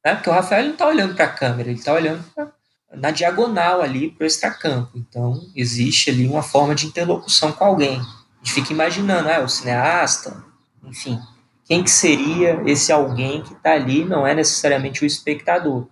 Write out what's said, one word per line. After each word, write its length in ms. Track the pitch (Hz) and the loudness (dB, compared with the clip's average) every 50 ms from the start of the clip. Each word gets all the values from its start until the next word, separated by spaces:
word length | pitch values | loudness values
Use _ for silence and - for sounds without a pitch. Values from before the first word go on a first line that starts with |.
| - 151 | 0 0
né? 60 | 196 | -2
Porque 160 | - - 180 | 0 0 2
o 20 | |
Rafael 340 | 170 180 180 - 208 208 262 | 2 2 2 2 2 2 2
não 100 | 294 311 | 0 -2
tá 100 | - 349 | 0 2
olhando 280 | 302 320 262 196 190 180 | 2 4 2 0 0 2
pra 140 | - 160 - | 0 0 0
câmera, 420 | - - 139 127 123 120 120 123 | 0 -2 -2 -2 -2 -2 -4 -6
ele 120 | 123 113 | -6 -6
tá 100 | - 143 | -2 0
olhando 320 | 151 165 165 156 160 165 170 - _ | 0 0 0 -2 -4 -6 -10 -14 _
pra, 160 | 302 294 302 _ _ _ _ _ _ _ _ - | -10 -10 -10 _ _ _ _ _ _ _ _ -12
na 160 | - 135 151 | -6 -4 -4
diagonal 720 | 156 147 170 175 185 196 240 240 220 180 170 175 180 180 | -2 0 -2 0 2 2 0 0 2 2 2 2 2 2
ali 280 | 160 135 127 131 147 160 | 0 0 -2 -2 -4 -4
pro 160 | - _ 156 | -4 _ -2
extracampo. 720 | 160 156 - - - - - - 160 135 123 123 123 _ | -2 -2 -2 -2 -6 -6 -4 -4 -2 -2 -2 -4 -6 _
Então, 420 | 123 117 _ - 120 120 120 123 156 170 175 - | -14 -14 _ -6 -4 -2 -2 -4 -4 -8 -12 -6
existe 560 | 135 123 120 117 120 120 - - - - 147 | -4 -4 -4 0 0 0 2 2 0 0 2
ali 160 | 131 123 127 | 2 2 2
uma 160 | 127 143 151 | 2 0 -2
forma 320 | 147 - - 139 147 147 147 | -4 2 2 4 4 4 0
de 120 | 147 147 | -2 -4
interlocução 680 | 156 - 175 170 170 175 170 - - - - 156 156 | -6 -4 -4 -2 -2 -2 -2 -2 0 0 2 2 0
com 120 | 151 - 185 | 0 2 2
alguém. 340 | 202 190 151 143 139 131 131 | 4 4 4 2 0 0 -4
A 400 | 123 - - - _ _ _ _ | -6 -10 -12 -20 _ _ _ _
gente 160 | - - - | -8 -4 -2
fica 180 | 143 131 - | -2 -2 -2
imaginando, 560 | 156 156 160 170 165 185 202 196 190 175 156 156 | -2 0 0 0 0 -2 0 2 2 2 2 2
ah, 60 | 165 | 2
é 100 | 160 131 | 2 0
o 40 | 123 | 0
cineasta, 960 | - - 131 123 123 120 127 156 170 175 156 - - - - - 98 98 - - _ _ _ _ _ _ | -4 -4 -2 -2 0 2 2 2 2 2 2 0 0 -4 -4 -12 -16 -16 -20 -20 _ _ _ _ _ _
enfim. 360 | - 135 123 - - 135 123 117 - - - _ _ _ _ _ _ | -20 -18 -16 -12 -8 -6 -8 -8 -8 -14 -20 _ _ _ _ _ _
Quem 180 | _ 165 175 185 | _ 0 0 2
que 60 | 185 | 2
seria 720 | - - - 170 147 - 277 294 320 175 175 170 165 151 - | 2 4 4 4 2 2 2 -2 0 2 2 2 2 2 0
esse 260 | 143 143 143 - - | 0 0 0 2 2
alguém 520 | 156 147 139 135 123 120 127 131 143 156 | 2 2 2 0 -2 -4 -4 -4 -4 -8
que 120 | - - - | -10 -14 -20
tá 160 | - _ 156 | -4 _ 2
ali? 300 | 160 147 131 127 131 151 165 | 2 2 2 0 0 0 0
Não 220 | 185 185 147 139 | 0 -2 0 0
é 80 | 135 147 | 0 2
necessariamente 680 | 160 156 - - - - 147 143 135 135 135 131 - 147 | 2 0 0 -2 0 0 0 0 0 -2 -4 -4 -2 -2
o 20 | |
espectador. 800 | 147 147 - - 151 151 151 - - 175 175 170 151 131 123 120 - | -2 -2 -4 -6 -6 -6 -4 0 0 0 0 0 -2 -4 -4 -6 -10